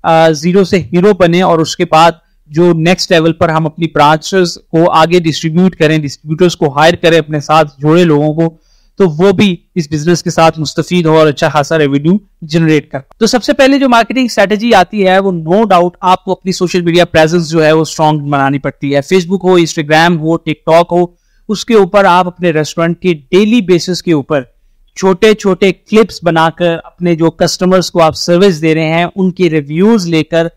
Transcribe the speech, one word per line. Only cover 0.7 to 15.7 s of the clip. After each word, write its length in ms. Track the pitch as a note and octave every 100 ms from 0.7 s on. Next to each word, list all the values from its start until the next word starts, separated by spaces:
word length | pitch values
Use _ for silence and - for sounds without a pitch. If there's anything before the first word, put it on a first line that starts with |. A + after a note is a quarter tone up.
| F#3+
हीरो 360 | D3 F3 G3+
बने 280 | G3+ F3 F3
और 200 | F3+ E3
उसके 240 | D#3 - F3
बाद 340 | D#3+ E3+ D#3+ _ _ _
जो 220 | D3+ F3
नेक्स्ट 380 | E3 D#3+ - -
लेवल 200 | F3 D#3+
पर 180 | E3 E3+
हम 160 | D#3+ D#3+
अपनी 200 | - E3
ब्रांचेस 720 | D3 C#3+ D#3 - G3 F3 - _
को 140 | D#3+ E3+
आगे 340 | D#3+ D#3+ F3+
डिस्ट्रीब्यूट 560 | D#3+ C#3+ E3 D#3+ F#3 -
करें, 260 | D#3 D#3
डिस्ट्रीब्यूटर्स 540 | D3 - D3+ D#3 F3+ -
को 140 | D3+
हायर 260 | C3+ D#3+ F3
करें, 220 | E3+ E3
अपने 240 | D3+ D3+
साथ 240 | C#3 D#3 D3
जोड़े 380 | - D3 E3+
लोगों 300 | F3 D3 D3+
को, 260 | D3+ E3 D#3+ _ _ _ -
तो 100 | F#3+
वो 260 | D3+ G3
भी 260 | F#3+ G#3 F3 _ F#3
इस 160 | D3
बिजनेस 300 | D3+ D#3 F3
के 80 | F3+
साथ 220 | E3 E3 D#3+
मुस्तफीद 480 | C#3+ - D3+ F3+ D#3+
हो 100 | D#3+
और 100 | D#3
अच्छा 220 | D3 D#3+
खासा 260 | D3 C#3 D#3+
रेवेन्यू 460 | C#3+ C#3 D3+ G3+ _ _
जनरेट 460 | D#3+ E3 E3 D3+ -
कर। 100 | C3+ - _
तो 80 | A3
सबसे 260 | B3 B3
पहले 260 | C#4+ C4+ C#4
जो 100 | C4+
मार्केटिंग 400 | A#3 A3+ B3 B3
स्ट्रेटजी 420 | - G3 G#3 A#3
आती 300 | G3+ F3+ G#3+
है 180 | F#3 F#3+
वो 120 | G3
no 380 | F3 D#3+ G3
doubt 220 | A3+